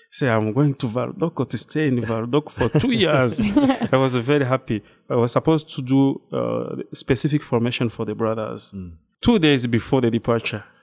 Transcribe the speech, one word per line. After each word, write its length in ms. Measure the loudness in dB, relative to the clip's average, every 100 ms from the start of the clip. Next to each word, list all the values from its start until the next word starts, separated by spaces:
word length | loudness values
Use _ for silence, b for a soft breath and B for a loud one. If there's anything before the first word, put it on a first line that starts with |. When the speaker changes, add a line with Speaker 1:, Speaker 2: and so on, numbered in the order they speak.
| _
Speaker 1:
Say, 180 | -4 0
"I'm 220 | 0 0
going 200 | 2 2 0
to 120 | -4
Valdocco 560 | -4 -4 -4 -4 -2 -4
to 80 | -4
stay 300 | -4 -2 0
in 120 | 0
Valdocco 480 | -2 -4 -2 -2 -2
for 180 | -2 0
two 220 | 2 2
Speaker 2:
<laughs> 120 | 2 2
Speaker 1:
years." 360 | 2 2 0
I 560 | 0 2 2 2 0 2
was 180 | 2 0
very 300 | 0 0 2
happy. 360 | -2 -2 -6 -8 b b
I 60 | 0
was 160 | 2
supposed 340 | 2 2 0 0 -6
to 60 |
do, 400 | 0 4 4 0 _
uh, 440 | -4 -4 -4 -6 -8 -8
specific 500 | -6 -2 0 0 -2
formation 460 | -2 -2 0 -2 -4
for 160 | -4 -8
the 100 | -4
brothers. 560 | -4 -4 -6 -8 -10
Speaker 3:
Mm. 180 | -12 -14 -16 _ _
Speaker 1:
Two 160 | 2 4
days 280 | 4 2 2
before 320 | -2 0 0
the 80 | 2
departure, 540 | 0 0 -2 -2 -10 -12 b